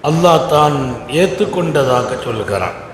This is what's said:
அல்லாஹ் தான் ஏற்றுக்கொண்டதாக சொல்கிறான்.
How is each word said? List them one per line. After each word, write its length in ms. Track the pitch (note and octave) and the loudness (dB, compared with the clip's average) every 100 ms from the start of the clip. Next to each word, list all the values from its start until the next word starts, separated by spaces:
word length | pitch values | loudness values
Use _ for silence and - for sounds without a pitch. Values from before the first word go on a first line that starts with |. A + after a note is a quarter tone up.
| C#3+ | 0
அல்லாஹ் 380 | E3 F3 D#3+ - D3+ | 2 4 4 4 4
தான் 220 | D3+ C#3+ C3 A#2 - D3 | 4 2 -4 -6 -4 0
ஏற்றுக்கொண்டதாக 880 | F#3 - G#3 F#3 E3 D3 C3 B2 B2 B2+ B2 | 0 0 -2 -2 0 0 2 0 0 -6 -6
சொல்கிறான். 500 | A2 G2 G2 F2+ - - | -6 -4 -4 -4 -8 -16